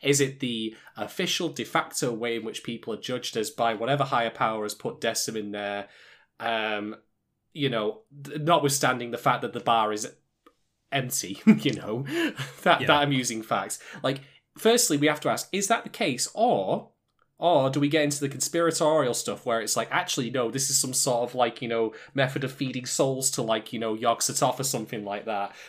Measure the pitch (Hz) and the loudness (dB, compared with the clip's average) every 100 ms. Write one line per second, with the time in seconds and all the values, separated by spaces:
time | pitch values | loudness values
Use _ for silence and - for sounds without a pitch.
0 | 139 139 135 135 127 117 110 107 - - | 2 4 2 0 -4 -2 -4 -8 -16 -10
1 | 107 - 180 - 170 143 113 160 - - | -8 -4 -2 -2 -2 -4 -2 -2 -2 -2
2 | 131 113 120 117 113 110 - 117 - 110 | -2 -2 -2 -2 -4 -8 -8 -8 -8 -8
3 | - 127 - 117 107 - 117 110 117 139 | -6 -6 -4 -4 -4 0 0 2 0 2
4 | 139 131 117 - 117 110 104 - 123 - | 2 2 0 0 0 0 -4 -6 -8 -2
5 | 117 110 - 110 104 104 101 101 101 - | -2 -2 -2 -4 -6 -6 -4 -6 -8 -16
6 | - - _ - 113 113 110 107 104 110 | -20 -20 _ -8 -4 -2 -2 -2 -6 -10
7 | _ _ _ _ _ - 139 113 107 107 | _ _ _ _ _ -4 0 2 0 -4
8 | - 143 143 156 151 165 143 139 135 127 | -12 -18 -10 -4 4 4 4 4 2 2
9 | 120 120 - 123 120 120 117 113 107 107 | -4 0 2 2 -2 -2 2 4 4 0
10 | 123 - _ _ _ _ _ _ _ 143 | -6 -12 _ _ _ _ _ _ _ -4
11 | 127 - 90 98 - 214 143 110 - 113 | -2 -4 -6 2 4 4 2 -2 -4 -6
12 | 139 320 320 - - - 190 151 - 147 | -4 -2 -2 -4 -10 -2 4 4 6 4
13 | 143 135 123 113 107 113 98 - - - | 4 2 0 -4 -2 -2 -2 -8 -12 -6
14 | 131 139 - _ _ - 220 233 - 143 | -4 -4 -8 _ _ 0 4 4 4 4
15 | 147 147 143 113 - 190 196 233 - - | 2 2 0 -2 -2 -4 0 0 -2 -4
16 | 202 120 - - 240 139 95 175 - _ | -2 -2 -4 0 2 2 2 -2 -4 _
17 | _ _ _ _ 165 160 135 139 143 151 | _ _ _ _ 4 4 4 2 2 4
18 | 147 143 139 135 - 175 170 156 156 156 | 2 0 -4 -4 -2 2 2 2 4 4
19 | 131 - - 104 - 113 110 - 117 143 | 2 0 -4 -4 -2 0 0 -2 0 -2
20 | 180 - 117 127 117 127 135 135 131 127 | 0 -2 -2 -2 -2 -2 0 0 0 0
21 | - 120 120 127 120 - 120 117 113 - | 0 0 0 0 0 0 -2 0 0 -2
22 | - 139 135 - 135 - 135 127 127 - | -6 0 0 0 -6 -4 -6 -6 -4 0
23 | 139 131 131 - 113 110 - 117 113 110 | 2 2 -2 0 0 0 -2 -4 -4 0
24 | 117 117 - 135 135 - 135 120 107 117 | 2 2 0 2 2 2 -2 -4 -4 -8
25 | 101 104 110 104 101 - | -6 -6 -4 -2 -4 -8